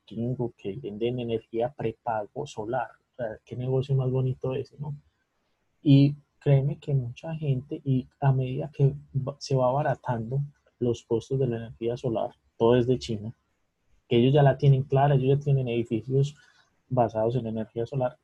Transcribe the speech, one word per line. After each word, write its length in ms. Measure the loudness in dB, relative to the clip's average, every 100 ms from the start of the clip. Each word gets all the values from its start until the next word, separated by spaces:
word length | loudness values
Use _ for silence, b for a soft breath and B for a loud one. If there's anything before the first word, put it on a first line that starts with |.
Kingo, 480 | -14 -8 -6 -4 -6 -8
que 180 | -10 -10
venden 440 | -10 -4 -4 -4
energía 520 | -4 -6 -6 -4 -4
prepago 760 | -4 -8 -6 -6 -6 -6 -10 -12
solar. 440 | -10 -6 -6 -8 -14 _
O 20 | -10
sea, 220 | -10 -10 -12
qué 100 | -8
negocio 380 | -2 -2 0
más 160 | 0 0
bonito 440 | 0 -2 -2 -6
ese, 220 | -6 -8 -10
¿no? 160 | -12 -12 _ _ _ _ _ _ _ _
Y 320 | 6 6 6 0 _ _
créeme 380 | 2 2 2 -4
que 140 | -2
mucha 420 | -2 -2 -10 -10 -6
gente, 440 | -2 -2 -4 -8
y 240 | -2 -2 -2 -2
a 100 | 2
medida 380 | 2 0 -6 -8
que 200 | 0 0 0 -6 -6
va, 200 | -6 -8
se 180 | -2 0
va 120 | 2
abaratando 720 | 2 0 -2 -4 -4 -4 -4 -6 _ _ -4
los 220 | -2 -2
costos 340 | -2 -4 -2 -2
de 80 | -2
la 100 | -4
energía 400 | -8 -6 -4 -4
solar, 380 | -4 -2 -4 -8 _ 2
todo 180 | 4 6
es 100 | 4
de 120 | 0
China, 340 | -2 -8 -8 -14 _ _ _ _ _ _ 0
que 100 | 4
ellos 180 | 6
ya 80 | 6
la 160 | 4 4
tienen 240 | 4 4
clara, 320 | 2 2 4
ellos 240 | 4 2 0
ya 40 |
tienen 260 | 2 0 0
edificios 680 | -2 -2 -4 -2 0 0 -4 b b b _ -4
basados 480 | 0 0 0 0 -2
en 100 | -4
energía 400 | -6 -8 -6 -6
solar. 320 | -4 -4 -6